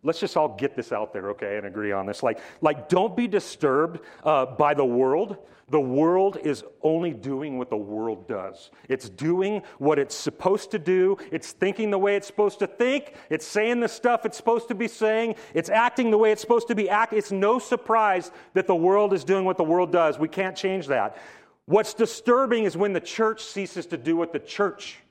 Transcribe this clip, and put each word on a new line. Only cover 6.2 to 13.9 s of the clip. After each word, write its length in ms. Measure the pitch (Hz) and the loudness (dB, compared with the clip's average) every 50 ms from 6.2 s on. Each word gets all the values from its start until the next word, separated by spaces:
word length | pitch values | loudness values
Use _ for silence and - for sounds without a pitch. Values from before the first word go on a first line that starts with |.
| 190 196 196 - - | 2 2 0 -2 -4
is 200 | 156 139 - - - - _ | -4 -4 -4 -6 -18 -18 _
only 320 | - 156 160 160 175 175 147 | 0 0 0 2 -2 -4 -6
doing 460 | 107 - 135 139 131 151 151 135 127 | -6 -8 -6 -6 -6 -6 -6 -6 -6
what 100 | 123 123 | -6 -4
the 80 | 113 107 | -4 -6
world 500 | 104 98 107 107 110 117 110 92 95 - | -6 -6 -6 -4 -4 -4 -6 -8 -8 -8
does. 440 | 117 98 92 98 98 - - - _ _ - - | -8 -6 -6 -8 -12 -16 -20 -20 _ _ -6 -4
It's 200 | - - - 110 | -4 -4 -4 -12
doing 540 | 90 - 139 156 170 180 190 202 214 202 - - - - | -12 -4 -2 0 0 2 0 0 -2 -4 -6 -10 -12 -2
what 220 | 139 147 156 143 | 2 2 2 2
it's 160 | 139 135 - | 0 -2 -4
supposed 560 | - - 151 - - - - 196 208 - - | -6 -6 -8 -8 -2 0 0 0 0 -2 -4
to 80 | - 208 | -8 -4
do. 380 | 151 180 185 190 185 190 196 - - - | 0 2 2 4 4 2 0 -2 -6 -8
It's 200 | - 160 - - | -8 -8 -8 -10
thinking 400 | - _ 180 196 202 - 220 214 | -6 _ -2 -2 0 -2 -2 -2
the 80 | 202 190 | 0 0
way 160 | 190 202 202 | 2 2 0
it's 100 | 202 196 | 0 -4
supposed 320 | - - - 208 202 196 - | -6 0 0 0 0 2 -2
to 80 | 202 185 | -6 -6
think. 460 | - - 240 247 269 294 285 - - - - - | 0 0 0 2 2 0 -4 -8 -20 -20 -8 -6
It's 160 | 156 156 - | -6 -6 -6
saying 340 | - - 208 214 226 240 240 | -4 -2 0 0 2 0 0
the 80 | 233 | 0
stuff 380 | 220 | -2